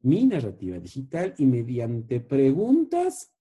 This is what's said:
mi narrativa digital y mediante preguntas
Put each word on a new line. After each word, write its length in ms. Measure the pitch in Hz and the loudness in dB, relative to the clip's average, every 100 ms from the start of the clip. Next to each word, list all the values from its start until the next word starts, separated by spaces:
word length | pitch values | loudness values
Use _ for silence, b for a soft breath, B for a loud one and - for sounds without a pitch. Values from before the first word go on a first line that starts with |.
mi 220 | 127 175 262 | 2 4 4
narrativa 540 | 185 113 - 92 90 | 2 -4 -8 -10 -10
digital 520 | 87 131 135 165 185 180 | -12 -14 -10 -6 -6 2
y 80 | 135 | 2
mediante 720 | 120 117 123 113 120 113 123 | 2 -2 -6 -4 -6 -4 -6
preguntas 1120 | 120 139 135 147 226 294 320 339 359 - - _ | -2 2 2 2 2 2 2 -2 -2 -6 -18 _